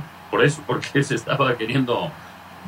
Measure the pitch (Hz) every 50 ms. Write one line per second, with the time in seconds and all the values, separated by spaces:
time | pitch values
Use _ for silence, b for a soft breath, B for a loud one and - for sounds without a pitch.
0 | - - - - - - 104 101 127 143 151 - - - - - - - - 139
1 | 135 - 120 110 - - 127 139 135 127 120 - 110 110 131 139 127 123 117 101
2 | 147 160 - - B B B B - - - - -